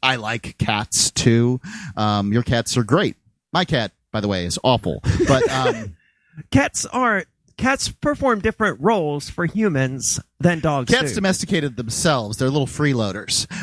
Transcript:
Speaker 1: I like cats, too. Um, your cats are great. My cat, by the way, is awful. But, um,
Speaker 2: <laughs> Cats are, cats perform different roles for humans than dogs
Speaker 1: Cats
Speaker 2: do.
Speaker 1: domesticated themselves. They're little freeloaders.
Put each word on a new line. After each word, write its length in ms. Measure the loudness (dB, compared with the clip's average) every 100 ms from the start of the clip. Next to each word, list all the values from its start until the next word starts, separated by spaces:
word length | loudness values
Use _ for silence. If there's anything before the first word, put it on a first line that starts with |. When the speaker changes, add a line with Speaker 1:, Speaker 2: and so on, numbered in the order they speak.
Speaker 1:
I 140 | 0 0
like 420 | -2 -6 -8 -4
cats, 520 | -2 0 -2 0 0
too. 500 | 2 4 6 4 0 -6 -12 -10 -2
Um, 340 | 0 0 0
your 120 | 0
cats 340 | 0 -2 0 -2
are 80 |
great. 320 | 2 2 2 -4 _ _ _
My 100 | -2
cat, 280 | 0 -2 -2 -8 _
by 80 | -4
the 80 | -2
way, 160 | -2
is 140 | -2 -2
awful. 380 | 2 2 0 -2 0 2 4
But, 240 | 4 2
um, 460 | 0 0 -2 -8 -16
Speaker 2:
<laughs> 500 | _ _ _ -20 0
Cats 340 | 2 2 -2
are, 400 | -4 -2 0 0 -4 _ _ -4
cats 320 | -2 0 -4
perform 520 | -4 -4 0 0 2
different 380 | 0 0 -2 2
roles 480 | 2 2 0 -4 -6
for 160 | -4 -2
humans 760 | 0 2 2 0 -2 -4 -4 -8 0
than 220 | 0 2
dogs 320 | 0 -2 2
Speaker 1:
Cats 200 | 2 2
Speaker 2:
do. 20 |
Speaker 1:
domesticated 640 | 0 0 0 0 -2 -2 -4
themselves. 580 | -6 0 2 2 -2 -2
They're 140 | 0
little 160 | 2 0
freeloaders. 800 | 0 2 2 0 -4 -4 -4 -4 -6